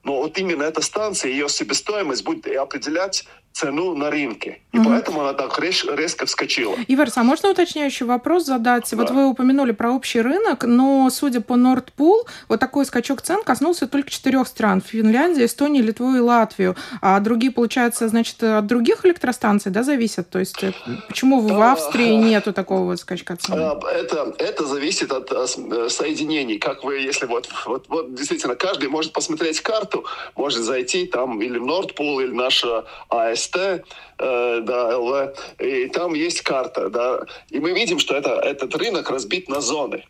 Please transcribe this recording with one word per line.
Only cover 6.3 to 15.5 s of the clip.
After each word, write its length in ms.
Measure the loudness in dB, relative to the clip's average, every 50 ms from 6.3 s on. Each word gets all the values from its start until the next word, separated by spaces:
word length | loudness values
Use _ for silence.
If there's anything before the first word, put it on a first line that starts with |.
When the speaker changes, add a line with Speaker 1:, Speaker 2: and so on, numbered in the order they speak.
| -4 -4 -4 -4 -2 -2 -2 -2 -2 -4 0 0
Speaker 2:
Иверс, 300 | 2 2 2 2 2 2
а 60 | 4
можно 280 | 4 4 4 2 2
уточняющий 540 | 4 4 2 0 0 -2 -2 -2 -2 -4 -2 -2
вопрос 380 | -2 -2 0 2 2 2 2
задать? 460 | 0 -2 0 2 2 2 2 0 -2 -2
Вот 140 | 0 0 2
Speaker 1:
Да. 60 | 4
Speaker 2:
вы 120 | 4 4 4
упомянули 440 | 2 4 4 4 4 4 4 2 0
про 180 | 0 0 0
общий 300 | 0 0 -2 -2 0 0
рынок, 420 | 2 2 2 2 2 2 0 0 2
но, 420 | 4 6 6 6 6 6 6 4 4
судя 280 | 2 2 -2 0 0 0
по 140 | -2 2 4
Nord 360 | 4 6 6 4 2 0 -6 _
Pool, 300 | 2 4 6 6 6 4 0 -10 -20 -4 _
вот 100 | 0 0
такой 240 | 0 0 2 0 0
скачок 360 | 2 0 -2 0 0 -4 -4
цен 220 | -2 -2 -2 -2 0
коснулся 420 | 0 0 2 2 0 2 0 -2 -2
только 220 | 0 -2 -2 -2
четырех 380 | -8 -4 -2 2 2 2 2 2
стран: 340 | 0 0 2 2 2 2
Финляндию, 640 | 0 -2 -2 2 4 4 6 6 4 4 4 4 4
Эстонию, 380 | 2